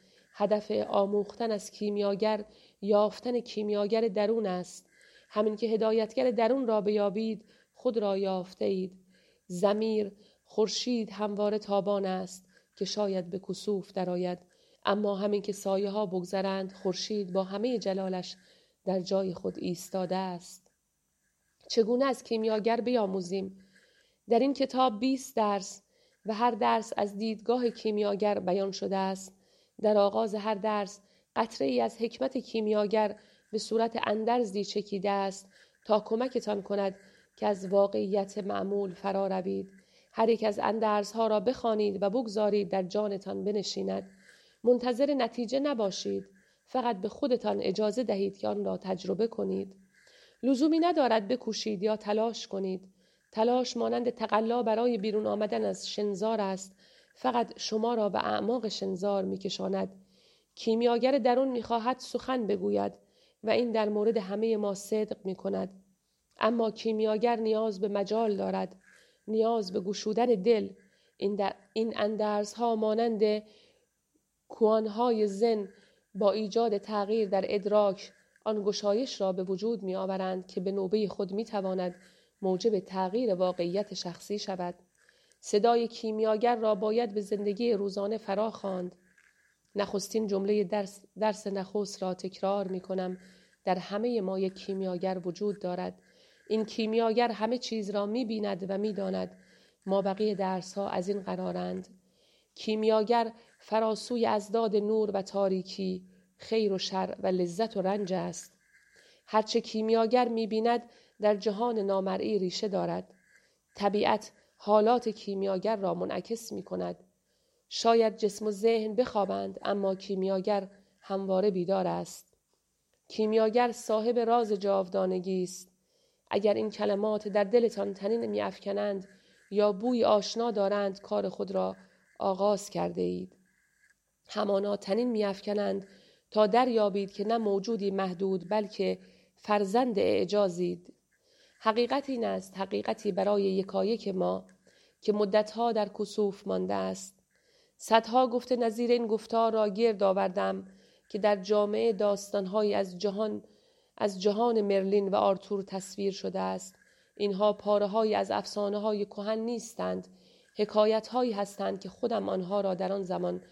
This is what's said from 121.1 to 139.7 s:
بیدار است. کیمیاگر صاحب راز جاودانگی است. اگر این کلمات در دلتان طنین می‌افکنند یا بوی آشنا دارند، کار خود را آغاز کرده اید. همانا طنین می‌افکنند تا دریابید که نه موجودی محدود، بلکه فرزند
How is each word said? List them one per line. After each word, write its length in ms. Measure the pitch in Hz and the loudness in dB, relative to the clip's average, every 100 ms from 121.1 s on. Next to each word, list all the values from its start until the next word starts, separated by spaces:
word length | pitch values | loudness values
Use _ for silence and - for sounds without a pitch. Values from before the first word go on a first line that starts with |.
| 196 190 190 208 | -4 0 2 2
بیدار 360 | 185 175 190 175 | 2 0 0 0
است. 500 | 170 175 - - _ _ _ _ _ _ _ - | -2 -6 -12 -20 _ _ _ _ _ _ _ -10
کیمیاگر 640 | - 214 220 220 226 247 | -2 2 4 4 4 2
صاحب 460 | 226 - 220 220 240 | 0 -2 0 2 2
راز 340 | 226 240 220 | 4 4 2
جاودانگی 920 | 208 196 196 185 196 190 185 180 190 | 0 2 2 0 0 0 0 -2 -2
است. 300 | 180 - - _ _ _ _ _ - | -2 -8 -18 _ _ _ _ _ -4
اگر 240 | - 208 | 0 2
این 160 | 208 214 | 2 0
کلمات 580 | 208 208 202 214 214 214 | -2 0 0 0 -2 0
در 160 | 202 | 0
دلتان 500 | 202 240 226 214 196 | 4 4 4 0 -4
طنین 320 | 190 196 233 226 | -4 -2 0 0
می‌افکنند 800 | 208 202 190 202 202 208 196 190 - _ _ - | -2 -2 -4 -6 -2 -2 -4 -8 -18 _ _ -6
یا 220 | 196 208 | 2 2
بوی 320 | 190 233 247 | 2 0 2
آشنا 460 | - 214 196 226 233 | 4 4 2 -2 -2
دارند، 500 | 208 196 202 202 196 | 0 0 0 -2 -6
کار 280 | - 208 202 | -6 -4 -2
خود 220 | 185 196 | -4 -4
را 260 | 190 185 190 - _ _ - | -2 -2 -4 -16 _ _ -6
آغاز 520 | 196 185 202 202 - | -2 0 2 0 -2
کرده 320 | 175 175 175 | -4 -4 -2
اید. 340 | 180 180 185 _ _ _ _ _ _ _ _ _ - | -2 -4 -8 _ _ _ _ _ _ _ _ _ -8
همانا 480 | 208 208 196 202 202 | -2 0 2 0 -4
طنین 340 | - 202 247 | -2 0 0
می‌افکنند 760 | 220 202 190 - 208 202 196 190 - - _ _ | 0 -2 -4 -4 -2 0 -2 -6 -18 -20 _ _
تا 160 | 208 214 | 2 4
دریابید 680 | 226 254 226 208 196 196 | 6 4 4 2 0 -4
که 120 | - | -4
نه 140 | 202 233 | -2 0
موجودی 520 | 214 196 196 226 196 | 2 0 0 -2 -2
محدود، 580 | 196 190 175 190 190 175 | -2 -2 -2 -2 -2 0
بلکه 500 | 214 208 - 185 185 - - _ _ | -2 -2 -2 -2 -2 -8 -20 _ _
فرزند 640 | - 208 196 | 0 2 4